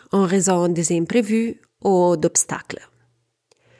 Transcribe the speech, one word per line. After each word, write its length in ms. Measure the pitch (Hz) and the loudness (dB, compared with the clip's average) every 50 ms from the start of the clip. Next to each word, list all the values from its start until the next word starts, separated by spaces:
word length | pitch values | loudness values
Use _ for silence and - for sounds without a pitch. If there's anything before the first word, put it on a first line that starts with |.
| - - - | -14 -4 0
en 120 | 196 190 | 0 0
raison 440 | 170 190 196 170 190 185 175 175 175 | 2 0 0 2 2 0 2 2 0
des 280 | 175 165 165 - 175 | 0 -2 -2 -2 -2
imprévus 640 | 165 170 - - 247 220 202 220 226 226 233 - _ _ _ _ _ - | -2 -2 0 0 0 0 0 -2 -2 -2 -4 -6 _ _ _ _ _ -2
ou 320 | 196 190 180 175 175 175 | 0 2 2 4 2 2
d'obstacles. 720 | 156 156 170 - - - - - - - _ - - - _ _ _ _ _ _ _ _ _ _ _ _ _ _ _ _ _ _ | 2 0 -2 0 -2 -4 -4 -8 -12 -12 _ -16 -16 -18 _ _ _ _ _ _ _ _ _ _ _ _ _ _ _ _ _ _